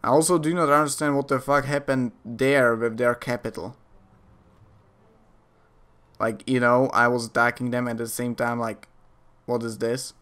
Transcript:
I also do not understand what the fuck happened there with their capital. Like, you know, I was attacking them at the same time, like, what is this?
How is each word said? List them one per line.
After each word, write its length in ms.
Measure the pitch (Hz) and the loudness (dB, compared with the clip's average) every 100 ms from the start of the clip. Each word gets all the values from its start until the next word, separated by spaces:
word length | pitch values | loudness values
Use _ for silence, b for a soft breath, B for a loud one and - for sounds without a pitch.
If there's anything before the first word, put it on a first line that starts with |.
I 40 | 110 | 4
also 280 | 139 160 180 | 2 4 0
do 160 | 156 | 0
not 160 | 175 151 | 0 2
understand 480 | 147 151 139 151 139 | 2 2 -2 0 0
what 120 | 139 | 0
the 120 | 135 | -2
fuck 240 | 123 143 | 2 0
happened 480 | 135 143 143 131 123 - | 2 -4 0 -2 -2 -6
there 540 | 110 117 131 139 123 113 | -14 0 2 4 4 2
with 220 | 117 113 | -2 0
their 160 | 120 | 0
capital. 640 | 120 - 120 113 - 90 123 _ - _ _ _ _ _ _ - _ _ _ _ _ _ _ _ _ _ _ _ _ _ _ | 0 -6 -6 -6 -8 -12 -14 _ -20 _ _ _ _ _ _ -20 _ _ _ _ _ _ _ _ _ _ _ _ _ _ _
Like, 240 | 113 104 - | -4 -4 -2
you 140 | 127 | 2
know, 280 | 120 123 - | 4 4 4
I 160 | - 120 | 2 2
was 180 | 123 113 | 2 -2
attacking 440 | - 120 117 123 | 0 0 0 -4
them 180 | 123 123 | -2 -4
at 80 | 113 | -6
the 100 | 117 | -6
same 280 | - 120 | -6 -6
time, 260 | 113 120 120 | -2 -4 -2
like, 280 | 113 104 - _ _ _ _ _ - | -6 -8 -18 _ _ _ _ _ -6
what 160 | 120 | -4
is 160 | 117 107 | -4 -4
this? 340 | 117 127 - _ | -4 -4 -8 _